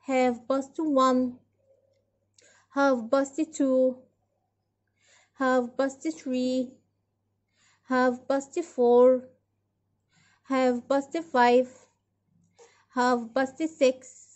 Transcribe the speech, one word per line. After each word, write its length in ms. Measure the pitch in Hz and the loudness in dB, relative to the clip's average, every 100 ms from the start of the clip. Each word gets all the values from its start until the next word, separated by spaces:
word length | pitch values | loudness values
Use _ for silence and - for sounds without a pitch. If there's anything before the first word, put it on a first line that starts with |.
| - | -4
half 260 | 262 254 240 - | 0 0 -2 -6
past 300 | 269 269 - | -6 -6 -6
one، 600 | 320 269 262 254 254 247 _ _ _ _ _ _ _ _ _ _ _ _ _ | -2 0 2 2 -2 -8 _ _ _ _ _ _ _ _ _ _ _ _ _
half 280 | 277 277 254 220 | -2 0 0 -2
past 260 | 269 277 - 311 - | -2 -2 -6 -8 -2
two، 400 | 269 262 262 254 _ _ _ _ _ _ _ _ _ _ _ _ _ _ | 0 2 0 -2 _ _ _ _ _ _ _ _ _ _ _ _ _ _
half 240 | 262 254 240 - | 0 0 -2 -4
past 240 | 269 269 320 320 | -6 -4 -10 -10
three، 520 | 269 254 254 254 254 - _ _ _ _ _ _ _ _ _ _ _ | -8 -4 -2 -4 -6 -12 _ _ _ _ _ _ _ _ _ _ _
half 240 | 254 254 247 - | 0 0 -2 -6
past 260 | 277 269 - 330 | -6 -4 -10 -8
four، 340 | - 240 240 254 254 247 _ _ _ _ _ _ _ _ _ _ _ _ | -2 2 6 6 4 -4 _ _ _ _ _ _ _ _ _ _ _ _
half 260 | 269 254 247 - | 0 0 -2 -2
past 260 | 277 277 339 330 | -4 -2 -10 -4
five، 360 | 254 240 247 247 - _ _ _ _ _ _ _ _ - _ _ 254 | 2 4 4 2 -8 _ _ _ _ _ _ _ _ -20 _ _ -2
half 240 | 247 247 226 | 0 0 -2
past 280 | 262 262 - | -4 -4 -4
six. 680 | 320 - 262 262 - - - | -8 0 0 0 -14 -20 -20